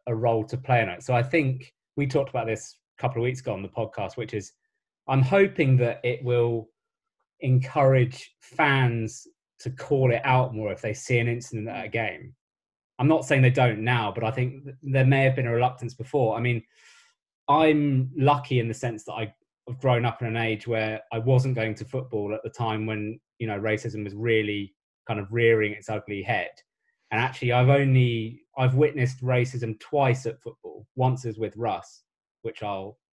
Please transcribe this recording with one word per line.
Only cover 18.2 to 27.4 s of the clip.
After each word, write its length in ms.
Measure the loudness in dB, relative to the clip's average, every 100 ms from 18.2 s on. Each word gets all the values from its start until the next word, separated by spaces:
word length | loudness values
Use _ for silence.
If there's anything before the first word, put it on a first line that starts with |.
| 2 2 2 0
in 100 | 0
the 40 |
sense 300 | -4 -6 -6
that 100 | -10
I, 200 | -8 -10 _ _ _ -14
I've 120 | -4
grown 260 | 0 2 0
up 160 | -4
in 60 | -6
an 80 | -4
age 280 | -2 -4 -4
where 360 | -2 -2 -6 -8
I 80 | -4
wasn't 360 | 2 4 2 -2
going 200 | -4 -6
to 100 | -8
football 480 | -10 -6 -6 -6
at 80 | -6
the 60 | -8
time 360 | -6 -4 -4 -4
when, 340 | -6 -6 -10 _ -10
you 100 | -6
know, 120 | -4
racism 460 | -2 -2 -4 -8 -10
was 100 | -6
really 580 | 0 2 2 -4 -8 _ _ _ -8
kind 100 | -6
of 80 | -4
rearing 440 | 2 4 4 2
its 160 | -4 -8
ugly 340 | -8 -6 -8
head. 280 | -4 -4 -4 -12 _ _ _ _ -6
And 80 | -2
actually, 320 | -2 -2